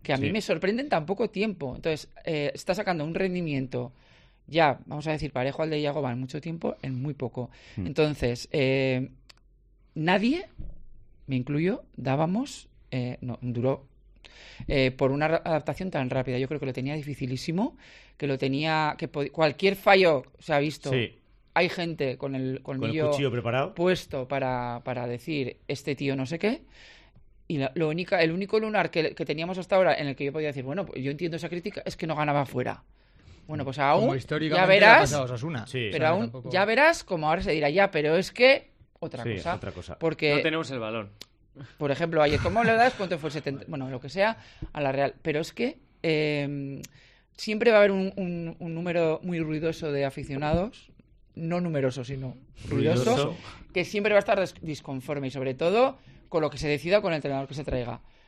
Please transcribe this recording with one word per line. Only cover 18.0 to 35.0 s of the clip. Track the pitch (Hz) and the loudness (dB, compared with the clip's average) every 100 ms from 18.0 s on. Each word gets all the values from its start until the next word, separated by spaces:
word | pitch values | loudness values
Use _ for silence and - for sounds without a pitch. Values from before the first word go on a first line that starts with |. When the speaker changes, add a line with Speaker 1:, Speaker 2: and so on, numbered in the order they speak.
| - - | -20 -8
Speaker 1:
que | 143 | -4
lo | 135 | -2
tenía, | 139 139 156 156 151 - | 0 0 0 2 0 -2
que | 160 | -6
po-, | 147 143 | -4 -6
cualquier | - 156 131 190 | 2 2 4 0
fallo | 196 214 196 180 143 - - | 4 6 8 8 4 0 -16
se | - | 0
ha | 143 | 2
visto. | 151 139 143 | 2 -4 -2
Speaker 2:
Sí. | 135 107 - _ _ _ | 0 0 -6 _ _ _
Speaker 1:
Hay | 165 175 | 2 2
gente | - 170 156 135 123 | 0 -6 -2 -2 -2
con | 139 | -6
el | 135 131 131 | -4 -4 -6
Speaker 2:
Con | - | -6
el | 135 | -4
Speaker 1:
colmillo | 113 156 151 | -2 0 0
Speaker 2:
cuchillo | 143 139 | 2 0
preparado. | 120 113 123 165 | 0 0 0 -2
Speaker 1:
puesto | 196 180 175 - 143 127 | 0 0 0 -4 -8 -4
para, | 139 131 127 120 120 | -2 -2 -2 -4 -6
para | 127 123 120 | -6 -6 -4
decir, | 120 - 151 123 - - | -6 -6 -4 -4 -8 -8
"Este | 143 - | -6 -4
tío | 135 139 | -4 -2
no | 135 | -2
sé | 131 165 | -4 -2
qué". | 208 294 - - - - - - - _ _ | -2 -2 -10 -20 -20 -20 -20 -20 -20 _ _
Y | 147 | -4
la, | 135 | -2
lo | - 156 | 0 -2
única, | 160 180 185 | -2 0 2
el | 165 | 2
único | 175 196 220 | 0 0 0
lunar | 220 214 165 | 2 0 0
que, | 175 156 | 0 0
que | - | -2
teníamos | 156 151 170 185 | -4 -4 -4 -6
hasta | 170 | 2
ahora | 190 180 | 4 4
en | - 147 | 4 0
el | |
que | 127 | -2
yo | 139 | -4
podía | 151 151 | -2 -4
decir, | 139 | -4
"Bueno, | 127 180 | -6 -6
pues | 175 - | -6 -6
yo | 135 | -6
entiendo | 147 175 | -4 -4
esa | 165 165 | -4 -6
crítica", | 175 202 - | -6 -8 -8
es | - - | -10 -6
que | 160 | -4
no | |
ganaba | 151 151 143 | 0 2 2
fuera. | 139 123 113 107 _ _ _ _ - - - | 0 -2 -4 -6 _ _ _ _ -20 -20 -10
Bueno, | 151 | -6
pues | 135 139 | -6 0
Speaker 3:
Como | 139 | 4
Speaker 1:
aún | 170 226 131 | 6 4 0
Speaker 3:
históricamente | - 156 156 | -2 -2 2
Speaker 1:
ya | 160 185 196 | 4 8 10
Speaker 3:
le | |
ha | 208 | 12
Speaker 1:
verás, | 269 | 10